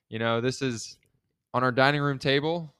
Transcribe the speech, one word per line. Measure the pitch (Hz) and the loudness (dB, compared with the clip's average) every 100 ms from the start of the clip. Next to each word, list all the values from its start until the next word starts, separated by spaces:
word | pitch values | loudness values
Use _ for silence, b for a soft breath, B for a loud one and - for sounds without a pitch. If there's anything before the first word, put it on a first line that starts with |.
| - | -12
you | 110 | -4
know, | 117 117 | -2 0
this | 127 127 | -2 -2
is | 135 113 - - _ _ _ _ _ | -4 -4 -10 -18 _ _ _ _ _
on | 123 | 0
our | 127 | 2
dining | 123 135 147 | 4 4 4
room | 143 135 | 0 -2
table | 143 139 156 170 156 _ | 0 0 0 -4 -6 _